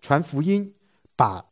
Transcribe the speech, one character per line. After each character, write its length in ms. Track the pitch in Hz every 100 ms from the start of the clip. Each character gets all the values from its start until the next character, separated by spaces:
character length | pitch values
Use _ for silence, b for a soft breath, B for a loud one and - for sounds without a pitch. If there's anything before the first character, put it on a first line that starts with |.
传 200 | - 147
福 200 | - 143
音， 320 | 165 202 202 - _ _ _ -
把 300 | 117 92 -